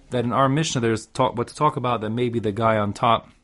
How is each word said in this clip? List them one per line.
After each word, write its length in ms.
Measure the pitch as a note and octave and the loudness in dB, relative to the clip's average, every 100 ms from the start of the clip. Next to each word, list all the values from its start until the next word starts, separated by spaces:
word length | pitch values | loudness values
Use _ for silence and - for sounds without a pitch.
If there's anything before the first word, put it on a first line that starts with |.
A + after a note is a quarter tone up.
| - | -6
that 140 | B2 | -4
in 80 | A#2+ | -2
our 160 | A2+ C3+ | 2 2
Mishnah, 320 | C#3 D#3+ C3+ | 2 0 0
there's 260 | A#2 A2 - | 0 0 -2
ta-, 260 | - C3 | -2 0
what 160 | A2 A#2 | 0 -6
to 60 | |
talk 220 | - D3+ C#3+ | -2 -2 0
about, 260 | B2 A#2+ | -2 -2
that 80 | G#2+ | -2
maybe 280 | A2+ B2 A#2 | -2 -2 -2
the 140 | G#2+ | -2
guy 240 | G2+ A2+ A2 | 0 2 2
on 160 | G#2 | 0
top 380 | G2+ B2 A2+ - _ | 0 2 2 -2 _